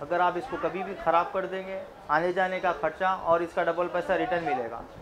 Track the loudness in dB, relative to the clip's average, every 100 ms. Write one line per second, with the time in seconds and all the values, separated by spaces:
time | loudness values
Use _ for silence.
0 | -2 2 4 2 -4 -2 -2 -2 -6 -4
1 | 2 4 4 0 -4 -4 -6 -8 -10 -10
2 | 0 2 2 2 0 0 0 0 -2 0
3 | 0 0 2 2 2 0 0 0 0 -2
4 | 0 0 2 0 0 -2 -2 -8 -12 -18